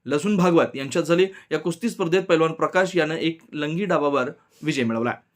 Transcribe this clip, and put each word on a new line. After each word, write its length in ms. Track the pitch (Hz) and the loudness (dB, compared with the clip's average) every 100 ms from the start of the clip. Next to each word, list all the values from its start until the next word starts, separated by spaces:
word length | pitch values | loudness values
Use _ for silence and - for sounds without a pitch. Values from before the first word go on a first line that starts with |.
| 123 | -4
लसून 320 | 147 185 202 | -2 0 2
भागवत 380 | 180 165 - 135 | 4 4 2 -2
यांच्यात 280 | 139 175 | -4 -2
झाली. 240 | 156 170 190 190 - | 2 2 2 -2 -6
या 80 | 156 | -4
कुस्ती 300 | 175 170 233 | -4 -4 -6
स्पर्धेत 340 | - 170 185 | -4 0 0
पैलवान 280 | 170 165 160 | 2 2 2
प्रकाश 440 | 156 151 240 294 180 | 0 -2 0 0 0
यानं 200 | 151 160 | 0 -2
एक 260 | 160 160 - | -4 -4 -12
लंगी 320 | 151 147 165 202 | -8 -6 -4 0
डावावर 440 | 160 147 139 127 - _ _ | 0 2 0 -2 -6 _ _
विजय 200 | 151 139 | -4 -2
मिळवला. 300 | 117 113 120 - _ | 0 0 -2 -4 _